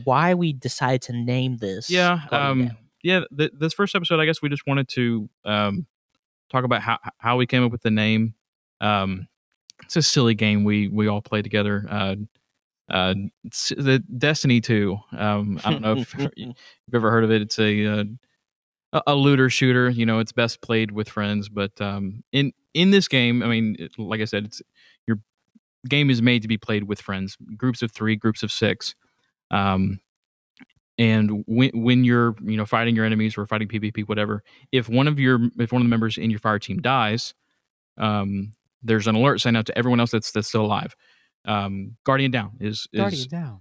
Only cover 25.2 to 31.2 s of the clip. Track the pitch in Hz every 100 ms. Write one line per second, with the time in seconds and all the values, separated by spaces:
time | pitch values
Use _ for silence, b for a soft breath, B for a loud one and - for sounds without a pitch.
25.2 | - _ _ _ _ _ 123 143 139 120
26.2 | 120 120 110 107 - 107 104 101 - 95
27.2 | 95 - - 107 127 117 117 - 110 107
28.2 | 113 - 107 - 107 - - - _ _
29.2 | _ _ - 101 98 95 98 98 _ _
30.2 | _ _ _ _ - _ _ - 113 110